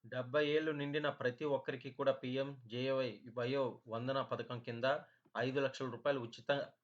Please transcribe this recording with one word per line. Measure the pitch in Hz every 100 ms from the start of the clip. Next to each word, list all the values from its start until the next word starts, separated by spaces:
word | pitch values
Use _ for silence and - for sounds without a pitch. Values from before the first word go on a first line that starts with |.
డెబ్బై | 117 127 123 143 151
ఏళ్ళు | 151 156
నిండిన | 147 143 147 147
ప్రతి | 143 123 123
ఒక్కరికి | 151 135 - 131 135
కూడా | 127 135
పీఎంజేవై | 131 127 131 139 135 117 120 131 135 127 104 123
వయో | 120 120 139 127 110 -
వందన | 113 123 135
పథకం | 123 120 113 123
కింద | 120 117 131 147 - _ _
ఐదు | 104 123 135
లక్షల | 135 - 131
రూపాయలు | 120 147 135
ఉచిత | 117 - - 143 - _